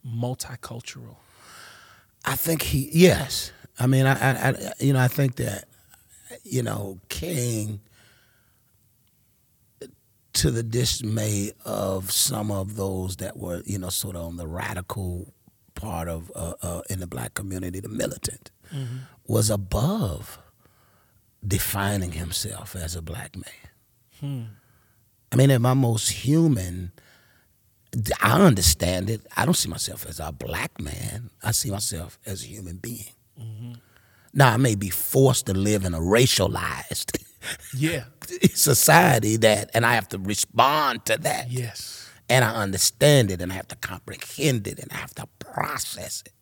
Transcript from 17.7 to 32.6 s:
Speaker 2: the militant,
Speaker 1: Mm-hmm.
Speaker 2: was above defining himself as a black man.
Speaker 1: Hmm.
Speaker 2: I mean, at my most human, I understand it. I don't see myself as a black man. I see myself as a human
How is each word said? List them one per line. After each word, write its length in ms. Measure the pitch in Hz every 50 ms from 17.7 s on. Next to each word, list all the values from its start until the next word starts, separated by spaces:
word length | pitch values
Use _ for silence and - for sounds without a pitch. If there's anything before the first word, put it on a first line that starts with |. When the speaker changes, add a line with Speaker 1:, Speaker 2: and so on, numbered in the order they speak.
| 87 95
Speaker 2:
the 80 | 98 101
militant, 600 | 110 120 131 143 - - - - - - _ - _ _ _ -
Speaker 1:
Mm-hmm. 260 | - 143 131 120 123 131 131 - - - _
Speaker 2:
was 240 | - - 113 107 104
above 880 | 107 101 98 92 - 104 117 160 202 226 170 98 80 - - - - - _ _ _ _ _ _ _ _ _ _ _ _ _ _ _ _ _ _ _ _ -
defining 680 | 101 95 92 - - - 98 98 101 104 98 92 87
himself 640 | 80 78 80 80 85 - - 104 104 - - - -
as 200 | 90 87 82 87
a 60 | 87
black 340 | 80 80 80 - - 76 -
man. 140 | 92 - - - - - - _ _ _ _ _ _ _ _ _ -
Speaker 1:
Hmm. 240 | 147 143 139 127 117 110 104 _ _ _ _ _ _ _ _ _ _ _ _ _ _ _
Speaker 2:
I 60 | - 127
mean, 120 | 135 135
at 100 | 135 123
my 140 | 117 127 127
most 360 | 135 135 117 113 110 - -
human, 840 | - - - 131 147 160 165 160 139 101 90 87 87 92 92 87 - - _ _ _ _ _ _ _ _ _ _ _ _ _ _ _ _ _ _ - 127 104 - - -
I 200 | - 101 113 175
understand 680 | 202 180 117 95 87 - - - 82 87 90 90 92 101
it. 160 | 113 107 - - -
I 100 | - -
don't 100 | 131 180
see 140 | - - -
myself 360 | 82 - - - - - -
as 140 | - 82 -
a 120 | 78 76
black 480 | 73 65 - - - 82 123 170 _ -
man. 520 | - 73 73 - - - - 113 120 107 _ _
I 80 | - 117
see 220 | 110 - - -
myself 480 | 101 101 - - - 80 82 - - _ _ -
as 160 | 98 90 -
a 20 |
human 320 | - - 107